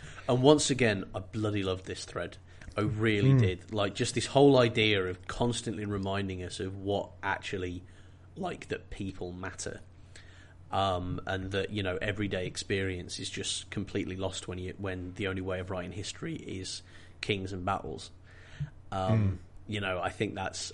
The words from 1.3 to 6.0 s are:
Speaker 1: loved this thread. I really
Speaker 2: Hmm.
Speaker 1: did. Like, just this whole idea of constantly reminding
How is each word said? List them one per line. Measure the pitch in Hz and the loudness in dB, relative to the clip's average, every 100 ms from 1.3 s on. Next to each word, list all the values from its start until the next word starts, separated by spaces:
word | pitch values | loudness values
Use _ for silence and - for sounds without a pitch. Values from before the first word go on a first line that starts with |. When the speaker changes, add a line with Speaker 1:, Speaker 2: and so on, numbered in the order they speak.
| 110 107 104 | -2 0 0
Speaker 1:
loved | 95 92 - | 0 -2 -4
this | 92 - | -8 -8
thread. | - 87 - - - - - | -6 -6 -8 -18 -16 -8 0
I | |
really | 151 107 113 104 127 | 0 2 4 6 8
Speaker 2:
Hmm. | 135 | 8
Speaker 1:
did. | 104 90 - | 6 2 -4
Like, | 107 101 | 0 0
just | - 120 120 | 0 -2 0
this | - | 4
whole | 139 143 131 | 8 10 10
idea | 120 113 107 101 | 6 6 4 4
of | 92 90 - | 2 -2 -6
constantly | - 120 117 - 85 | 0 0 0 -4 -4
reminding | 101 101 | -2 -2